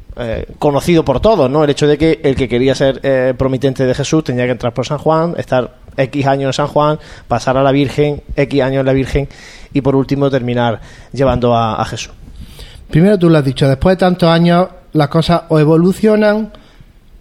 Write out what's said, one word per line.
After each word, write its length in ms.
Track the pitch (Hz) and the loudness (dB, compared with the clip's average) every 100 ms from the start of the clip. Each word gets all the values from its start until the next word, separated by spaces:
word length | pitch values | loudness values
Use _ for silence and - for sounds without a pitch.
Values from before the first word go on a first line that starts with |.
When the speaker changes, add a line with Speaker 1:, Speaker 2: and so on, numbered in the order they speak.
| - - | -18 -12
Speaker 1:
eh, 380 | 120 113 - - | -8 -8 -10 -4
conocido 460 | 151 139 170 165 | -2 0 2 2
por 160 | 139 123 | 2 0
todos, 320 | 214 214 127 | 2 2 2
¿no? 140 | 147 147 | 2 0
El 60 | |
hecho 140 | 139 147 | 2 0
de 120 | 147 | 2
que 240 | 160 156 | 0 0
el 140 | 143 131 | -2 -2
que 100 | 127 | -2
quería 280 | 120 135 127 | 0 0 2
ser, 260 | 139 131 | 0 0
eh, 300 | 139 131 131 127 | -2 0 0 -2
promitente 480 | 131 131 139 131 127 | -2 0 -2 0 -2
de 80 | |
Jesús 300 | 127 135 160 | -2 0 -2
tenía 220 | 151 123 123 | -2 -4 -2
que 60 | |
entrar 220 | 120 123 | -2 -4
por 120 | 135 120 | -4 -6
San 140 | 147 | -4
Juan, 360 | 156 160 170 - | 0 0 -2 -4
estar 420 | - 127 117 - - - | -2 -2 -2 -12 -14 -4
X 280 | 131 143 135 | -4 -2 -2
años 200 | 139 135 | 0 -2
en 60 | |
San 140 | 127 147 | -4 -2
Juan, 300 | 147 147 151 - - - | 0 0 -2 -8 -20 -6
pasar 300 | 120 - 131 | -4 0 0
a 40 | |
la 120 | 139 | 2
Virgen, 480 | 139 139 - 147 143 - - | 2 0 0 -2 -2 -8 -4
X 240 | 139 139 | -2 0
años 180 | 131 135 | 0 0
en 60 | 131 | 0
la 80 | |
Virgen 340 | 135 127 147 139 - - - - | 0 0 -4 -4 -12 -20 -20 -6
y 80 | 143 | -2
por 160 | 131 135 | 0 0
último 320 | 127 139 139 | 0 0 0
terminar 500 | 131 120 120 120 107 - - - | 0 -2 -2 -2 -4 -10 -20 -14
llevando 420 | 123 135 123 120 | -2 0 2 0
a, 220 | 117 113 107 | 0 0 -2
a 80 | |
Jesús. 300 | - 113 - - - - - - - - - | -6 -8 -12 -16 -20 -18 -18 -18 -20 -20 -2
Speaker 2:
Primero 300 | 156 190 208 | 2 4 4
tú 100 | 170 | 4
lo 80 | 160 | 4
has 60 | |
dicho, 240 | 139 131 139 | 2 0 0
después 300 | 135 185 190 | 2 0 2
de 20 | |
tantos 300 | 180 180 170 | 0 2 2
años 400 | 165 175 175 185 - - | 4 4 2 0 -6 -6
las 160 | 151 143 | -2 0
cosas 320 | 165 160 170 - | 0 0 -2 2
o 100 | 156 | 2
evolucionan 920 | 151 165 180 185 220 214 214 214 214 - - - - - - - | 4 4 2 2 2 4 2 0 -4 -12 -20 -20 -20 -20 -20 -20